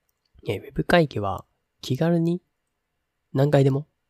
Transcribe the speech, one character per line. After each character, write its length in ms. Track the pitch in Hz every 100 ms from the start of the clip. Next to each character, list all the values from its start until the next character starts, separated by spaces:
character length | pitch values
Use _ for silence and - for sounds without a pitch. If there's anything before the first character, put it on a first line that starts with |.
| _ _ _ - -
え 80 |
ー、 60 | -
ウ 40 | -
ェ 60 |
ブ 120 | -
会 220 | - 175 151
議 140 | 113
は 240 | 98 90 - _ _ _
気 160 | - 131
軽 220 | 165 170
に 240 | 170 180 _ _ _ _ _ _ _ _ _
何 180 | 135 147
回 140 | 143
で 60 | 135
も 160 | 139 - _